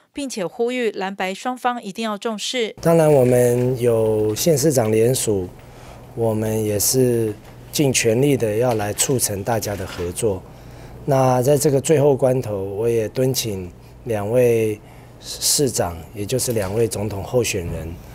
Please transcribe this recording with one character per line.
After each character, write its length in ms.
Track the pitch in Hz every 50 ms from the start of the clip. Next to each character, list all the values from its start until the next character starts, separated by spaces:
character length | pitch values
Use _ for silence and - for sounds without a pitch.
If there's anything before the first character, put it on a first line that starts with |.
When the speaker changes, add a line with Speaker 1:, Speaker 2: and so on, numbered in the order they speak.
| _ _ _
Speaker 1:
并 140 | 294 285 254
且 180 | - 226 175
呼 240 | 160 - - 233 240
吁 180 | 254 254 240 208
蓝 220 | - 208 190 190 202
白 200 | 196 190 190 196
双 240 | - - 254 254
方 240 | 247 - 247 247 240 -
一 80 | 202
定 120 | - 226 226
要 140 | 220 208
重 220 | 196 - 233 220 196
视。 360 | - - - 247 226 202 - -
Speaker 2:
当 140 | - 165 170
然， 140 | 165 156 151
我 140 | 147 135 123
们 520 | 123 123 123 123 123 120 123 123 127 131
有 560 | 120 120 120 113 113 110 110 110 107 107 107 107
县 240 | - - 175 156
市 140 | 127 151 165
长 200 | 131 131 110 107
联 220 | 110 110 113 123 131
署， 340 | 120 - 113 104 95 90 - - - - - - - - - - - - - -
我 180 | 117 113 113 107
们 300 | 110 110 110 110 110 107
也 160 | 104 104 101
是 540 | - - - 131 127 123 120 117 113 107 104 - - - - - - -
尽 200 | - - 151 135
全 300 | 180 - - 113 110 123
力 140 | 143 147 135
的 200 | 113 117 107 104
要 180 | 110 123 127 117
来 200 | 107 101 104 104
促 260 | - - - 135 117
成 240 | - - 104 95 101
大 160 | 127 117 107
家 160 | - 107 101
的 100 | 92 95
合 260 | 87 - - 87 87 87
作。 280 | - 120 107 95 90 - - - - - - - - - - - - -
那 360 | 147 135 131 131 127 127 127
在 160 | 123 139 147
这 120 | 135 - 156
个 100 | 135 135
最 200 | - - 160 139
后 160 | 139 147 135
关 260 | 120 139 127 131 131
头， 220 | 120 110 104 95 98
我 260 | 98 98 98 113 117
也 180 | 117 113 107 101
敦 240 | - 135 131 131 131
请 380 | - - 113 101 95 90 90 - - - - - - -
两 260 | 120 110 104 101 104
位 480 | 120 127 123 120 117 113 113 107 104 - - - - - - - - -
市 500 | - - - - - - - 151 147 120
长， 260 | 98 - 104 87 85 85 78 - -
也 120 | 101 101
就 120 | 98 131
是 140 | 123 - 127
两 240 | 117 107 95 92 101
位 100 | 117 117 104
总 180 | - 98 104
统 160 | 107 98 98 82
候 180 | - - 123
选 240 | 110 - - 95 85
人， 220 | - 85 80 78 82 87 - - -